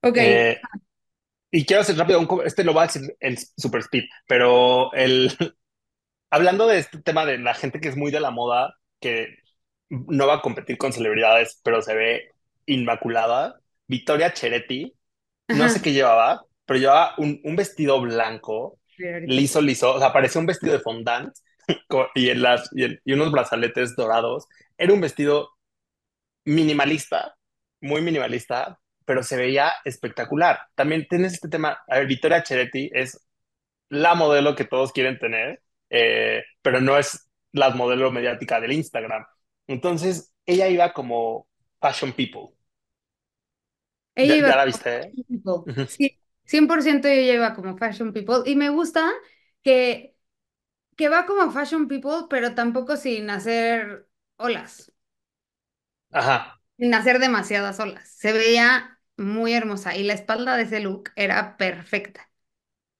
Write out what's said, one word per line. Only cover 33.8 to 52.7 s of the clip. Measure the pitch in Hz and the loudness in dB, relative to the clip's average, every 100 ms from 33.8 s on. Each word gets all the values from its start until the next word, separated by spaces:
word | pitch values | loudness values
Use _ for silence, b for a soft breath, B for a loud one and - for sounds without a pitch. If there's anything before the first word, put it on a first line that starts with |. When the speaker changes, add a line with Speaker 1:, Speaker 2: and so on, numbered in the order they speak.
| - | -8
Speaker 2:
la | 143 170 | 0 2
modelo | 175 156 143 147 143 | 4 4 4 4 0
que | |
todos | 120 131 131 | -2 -2 -2
quieren | 135 131 123 | 0 -2 -2
tener, | 117 113 123 175 _ _ - | -4 -4 -6 -10 _ _ -4
eh, | 120 117 113 113 110 - _ | 2 2 2 0 -4 -8 _
pero | 139 127 | 0 0
no | 131 143 | 2 2
es | 143 - _ _ _ | 0 -6 _ _ _
la | 139 135 | 0 2
modelo | 123 123 127 131 | 2 0 0 0
mediática | 123 120 117 - 117 | 0 -4 -4 -4 -2
del | 117 | -2
Instagram. | 151 151 120 113 110 - _ _ _ - | -4 -4 -6 -6 -8 -12 _ _ _ -10
Entonces, | 131 175 165 185 170 - _ - | -6 -4 -2 -4 -6 -10 _ -2
ella | 180 190 | 2 2
iba | 175 175 | 4 2
como | - 123 117 113 113 - _ _ _ | 0 -6 -4 -4 -6 -12 _ _ _
fashion | 147 - 139 | -2 -2 -6
people. | 123 123 - - _ _ _ _ _ _ _ _ _ _ _ _ _ _ _ _ | -6 -8 -8 -20 _ _ _ _ _ _ _ _ _ _ _ _ _ _ _ _
Speaker 1:
Ella | - 277 | 0 4
Speaker 2:
¿Ya, | 302 | 6
Speaker 1:
iba | 277 | 6
Speaker 2:
ya | 262 | 4
la | |
Speaker 1:
como | 269 | 2
Speaker 2:
viste, | - - 240 | -2 -6 -6
eh? | 185 - | -8 -14
Speaker 1:
fashion | - | -12
people. | 233 190 175 165 | -8 -6 -6 -6
Speaker 2:
Ujú. | 127 131 | -8 -6
Speaker 1:
Sí, | - 277 - _ _ | -2 -2 -4 _ _
cien | - 302 302 | -2 2 2
por | 330 | 2
ciento | 285 285 285 | 2 2 2
ella | 269 254 | 4 4
iba | 240 226 | 2 0
como | 226 185 185 | -4 -10 -6
fashion | 226 208 226 | -6 -6 -8
people. | 214 196 247 262 | -6 -2 -2 0
Y | 285 | 0
me | 285 | 0
gusta | 294 330 330 320 494 b b b b | -2 -2 0 -2 -4 b b b b
que, | 269 254 247 233 - _ _ _ _ _ _ _ _ - | 2 2 2 -4 -10 _ _ _ _ _ _ _ _ -2
que | 294 | 0
va | 330 359 | 2 0
como | 403 339 | 0 0
fashion | 262 285 320 269 | -2 -4 -4 -4
people, | 277 269 330 330 | -6 -6 -6 -4
pero | 262 240 | -4 -4
tampoco | 240 233 | -2 -4